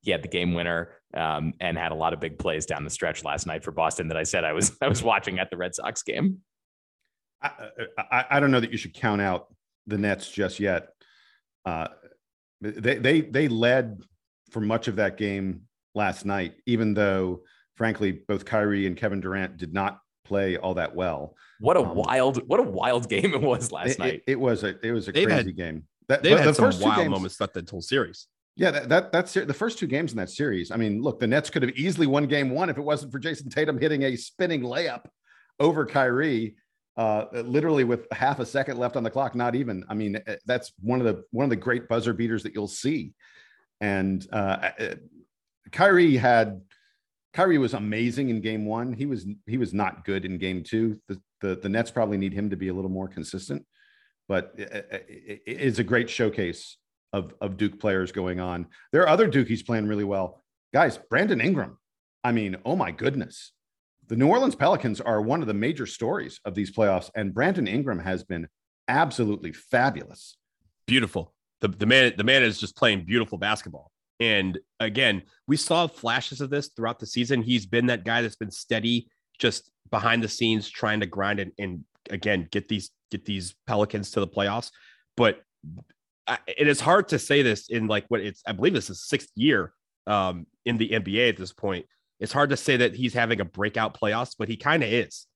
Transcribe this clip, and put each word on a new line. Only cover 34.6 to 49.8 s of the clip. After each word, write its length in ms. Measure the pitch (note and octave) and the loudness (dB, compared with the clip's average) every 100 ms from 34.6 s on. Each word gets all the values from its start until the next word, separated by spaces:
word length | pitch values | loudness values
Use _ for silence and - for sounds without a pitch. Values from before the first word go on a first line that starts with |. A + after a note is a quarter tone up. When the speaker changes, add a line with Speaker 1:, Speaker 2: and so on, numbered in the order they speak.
Speaker 2:
layup 440 | B2 C3 E3 A#2+ - _ _ _ _ _ | -2 -4 -4 -6 -14 _ _ _ _ _
over 240 | D3 D#3 | 2 2
Kyrie, 760 | D#3 C#3+ B2+ B2 D#3 A#2+ A2+ - _ _ _ - | 0 2 2 2 2 0 -2 -8 _ _ _ -4
uh, 300 | A2 G#2+ G#2+ | 0 0 -4
literally 540 | A#2+ A#2 C3+ D#3+ D3 B2 | -8 0 0 2 2 4
with 200 | A#2+ - | 0 -4
half 280 | C3 C#3 C#3 | -2 0 0
a 60 | A#2+ | -2
second 320 | C#3 B2+ A#2+ | -2 -2 -2
left 180 | B2 C3 | -2 0
on 80 | |
the 60 | A2+ | -2
clock, 240 | C3 C3+ | -2 -2
not 220 | A#2+ B2 B2 | 0 0 0
even. 280 | B2+ F#2+ F2+ | -2 -6 -6
I 60 | G#2+ | -4
mean, 260 | G#2+ G#2 - | -2 -4 -6
eh, 80 | G#2+ - | -10 -2
that's 280 | B2 - _ | -2 -2 _
one 200 | G2 B2+ | -2 2
of 80 | A#2 | 2
the, 160 | G#2 - | 0 -4
one 120 | A2+ | -2
of 60 | C#3 | 0
the 60 | A2 | 0
great 320 | B2+ A#2+ - | 0 -2 0
buzzer 260 | A#2 A2+ | 0 0
beaters 300 | G#2+ A#2 A2+ | -2 -2 -2
that 100 | F#2+ | -4
you'll 140 | G#2 G#2 | -6 -6
see. 460 | - C#3 D3+ D2 _ _ - _ _ _ _ | -4 -2 -2 -6 _ _ -20 _ _ _ _
And, 420 | G#2 G2 F#2+ F#2+ - | -2 0 0 -2 -4
uh, 380 | G#2+ G2 F#2+ F#2 - | -4 -2 -2 -2 -4
eh, 180 | A2 - - - _ _ _ _ - | -8 -8 -16 -20 _ _ _ _ -14
Kyrie 460 | - G3 F3+ E3+ C3 | 4 6 8 8 6
had, 460 | B2 A#2 A2 F#2+ - _ _ _ _ _ _ | 6 6 4 -2 -14 _ _ _ _ _ _
Kyrie 240 | - F#3 D#3+ | 0 4 4
was 160 | B2+ | 2
amazing 560 | B2+ G#2 G#2+ A#2+ A#2+ C3+ | 0 -4 -2 -2 0 -2
in 100 | A2+ | -2
game 260 | G#2+ A2 G#2+ | -2 -4 -4
one. 280 | A2 B2 | -4 -4
He 120 | A2+ C#3+ | -6 -4
was, 220 | B2 F2+ G#2 - | -6 -8 -12 -6
he 120 | B2 | -4
was 160 | A2 | -2
not 320 | F#2+ | 0